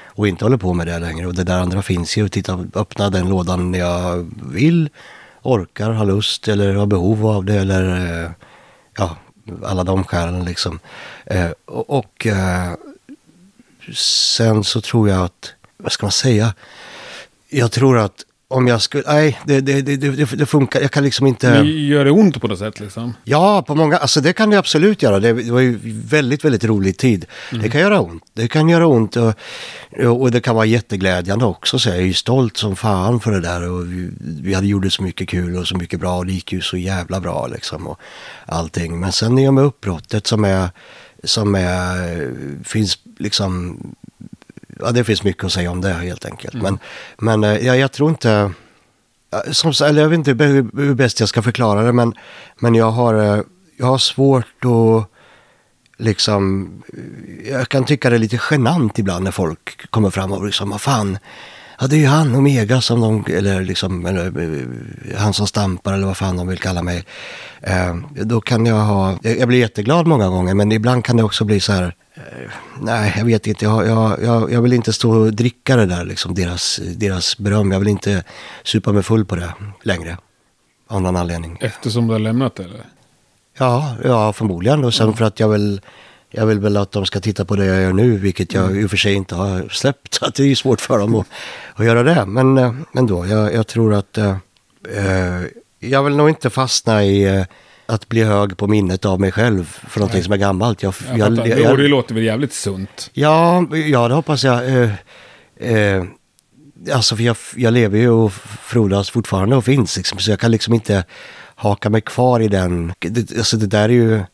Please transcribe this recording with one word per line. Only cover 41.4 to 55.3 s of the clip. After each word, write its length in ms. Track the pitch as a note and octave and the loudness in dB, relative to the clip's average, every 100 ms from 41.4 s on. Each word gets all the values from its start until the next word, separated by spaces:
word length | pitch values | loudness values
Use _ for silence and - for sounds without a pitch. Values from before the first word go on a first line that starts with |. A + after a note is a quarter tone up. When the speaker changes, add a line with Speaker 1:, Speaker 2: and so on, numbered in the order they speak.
| G#2 G2 | 0 0
Speaker 1:
är, 760 | F2+ F2+ F2+ F2+ F2 E2+ C#2 B1 C#2 C#2+ | 0 -2 -4 -4 -6 -6 -8 -8 -12 -12
finns 340 | - A2 G2+ - - - | -6 -2 -2 -4 -10 -10
liksom, 600 | G2+ - G2 F2+ F2+ - - - - - - - _ - - - | -6 -2 -2 -4 -6 -10 -14 -18 -20 -20 -20 -20 _ -20 -20 -10
ja, 120 | - | -2
det 120 | A#2+ | 0
finns 200 | A2 G2+ | 0 0
mycket 200 | G2+ F#2 | -2 -4
att 80 | F#2 | -4
säga 180 | F#2 F2 | -4 -4
om 100 | F2+ | -4
det 120 | F#2+ | -4
helt 320 | F2 F2 F2+ - | -4 -6 -10 -12
enkelt. 280 | - - | -14 -12
Speaker 2:
Mm. 100 | B2 G2 G#2 - - - - | -6 -4 -4 -8 -20 -20 -6
Speaker 1:
Men, 240 | A2 A2 | 0 2
men, 100 | G#2+ G#2 | 2 2
eh, 80 | B2+ | 2
ja, 100 | B2+ | 2
jag 160 | C3+ | 2
tror 180 | - D3 | 0 0
inte, 420 | D#3+ A#2+ G#2+ G2+ F2+ _ _ _ _ _ _ _ | 2 2 2 2 -4 _ _ _ _ _ _ _
ja, 120 | - - | -8 -4
som 200 | D3+ E3 | -2 0
sa-, 120 | C#3+ D3+ | 2 4
eller 160 | D3+ | 4
jag 80 | D#3 | 4
vet 80 | E3 C#3+ | 4 2
inte 160 | B2+ D3 | 2 4
hur, 220 | C#3 A#2 A2+ | 4 2 0
hur 160 | C#3+ | 0
bäst 260 | B2+ C3 - | 2 0 0
jag 100 | G#2 | -2
ska 120 | - | 0
förklara 400 | A2 A#2+ A#2 G#2 | -2 0 2 2
det, 120 | A2+ | 2
men, 200 | B2 A#2 A2+ - - - _ | 2 2 -2 -12 -20 -20 _
men 160 | A#2+ A2+ | 2 4
jag 160 | A2+ | 4
har, 220 | A2 A#2+ A2 G#2 G#2 | 2 2 4 2 0
eh, 60 | - _ _ - | -2 _ _ -4
jag 80 | B2+ | 0
har 120 | C3 | 2
svårt 680 | - - C#3 C3+ A#2 _ B2+ | 0 2 4 4 0 _ 0
att 440 | A#2 A2+ A2 G#2 _ _ | 4 4 4 0 _ _